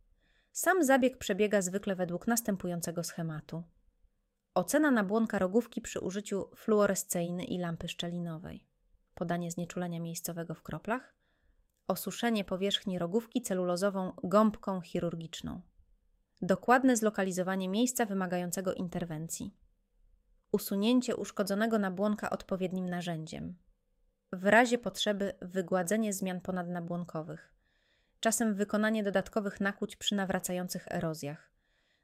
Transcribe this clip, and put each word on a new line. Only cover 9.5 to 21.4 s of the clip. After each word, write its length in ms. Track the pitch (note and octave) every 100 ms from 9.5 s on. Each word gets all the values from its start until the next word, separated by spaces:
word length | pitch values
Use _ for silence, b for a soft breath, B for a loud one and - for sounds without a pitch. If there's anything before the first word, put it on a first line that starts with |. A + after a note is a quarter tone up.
znieczulenia 480 | F3 E3+ - F3+ E3+
miejscowego 540 | E3+ E3 - E3+ E3
w 100 | E3
kroplach. 520 | - D3+ - B3 - _ _ _ _ _ _ _ -
Osuszenie 560 | F#3 - - A#3+ A3
powierzchni 560 | F#3+ F#3 G3 - - F3+
rogówki 420 | F3 G#3 A3+ B3+
celulozową 720 | B3+ F#3 F3+ F3 G3+ G3 F#3 -
gąbką 580 | F3+ G3+ A3 G#3+ - F#3+
chirurgiczną. 800 | E3 E3+ E3+ E3+ E3 - D#3+ E3+ - _ - _ _ _ _ -
Dokładne 560 | F3+ F#3+ - B3+ C4 A#3+
zlokalizowanie 720 | G#3+ G#3 F#3+ F#3 F3+ F#3+ F#3
miejsca 360 | G3+ B3 - A3
wymagającego 680 | G3 F#3 F3+ F3 F3+ F#3+
interwencji. 840 | - F3+ F3 E3+ D#3 E3 - G3 - _ _ _ _ _ _ _ _ _
Usunięcie 640 | G#3 - G3+ G#3+ B3+ B3 -
uszkodzonego 640 | G#3 -